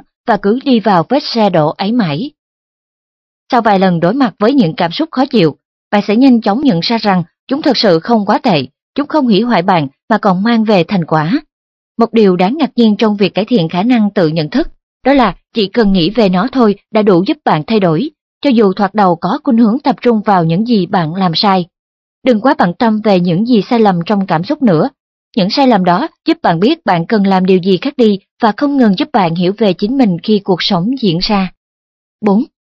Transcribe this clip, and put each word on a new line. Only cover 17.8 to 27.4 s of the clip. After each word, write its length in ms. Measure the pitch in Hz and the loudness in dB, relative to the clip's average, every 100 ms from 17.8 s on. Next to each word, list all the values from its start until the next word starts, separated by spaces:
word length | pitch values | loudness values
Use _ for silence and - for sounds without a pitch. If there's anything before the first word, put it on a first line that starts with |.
đổi, 300 | 185 156 294 - _ _ | 0 0 -4 -10 _ _
cho 80 | 285 | 0
dù 220 | 233 202 | 2 2
thoạt 220 | 190 196 | 0 -2
đầu 220 | 214 190 170 | 0 0 0
có 220 | 180 285 | -4 -4
khuynh 140 | - 233 | 0 2
hướng 200 | 233 247 | 2 0
tập 180 | 285 202 | -2 -2
trung 200 | 247 220 | 0 0
vào 200 | 208 190 | 0 0
những 220 | 165 165 226 | 0 0 0
gì 200 | 220 175 | 0 0
bạn 280 | 202 156 | -2 -4
làm 180 | 180 185 | -2 -2
sai. 320 | 160 208 190 170 _ _ _ _ _ | 0 0 0 -2 _ _ _ _ _
Đừng 160 | 262 220 | -2 0
quá 140 | 254 302 | 0 0
bận 160 | 202 170 | -2 0
tâm 220 | 233 214 | -2 0
về 200 | 214 185 | 0 0
những 260 | 175 170 233 | 0 0 0
gì 160 | 233 175 | 0 0
sai 100 | 226 | 0
lầm 200 | 208 175 165 | 0 0 -2
trong 200 | 202 185 | -4 -2
cảm 180 | 160 | -4
xúc 180 | 180 302 | -4 -2
nữa. 260 | 247 156 240 _ _ _ _ - | 0 2 0 _ _ _ _ -4
Những 140 | 185 | -2
sai 160 | 285 262 | 2 2
lầm 180 | 208 | 2
đó 240 | 180 175 320 _ - | 2 0 -2 _ -4
giúp 120 | 330 | -2
bạn 180 | 208 165 | 0 0
biết 240 | 220 330 | 0 0
bạn 220 | 208 180 165 | -2 -2 0
cần 200 | 220 196 | 0 2
làm 200 | 190 | 2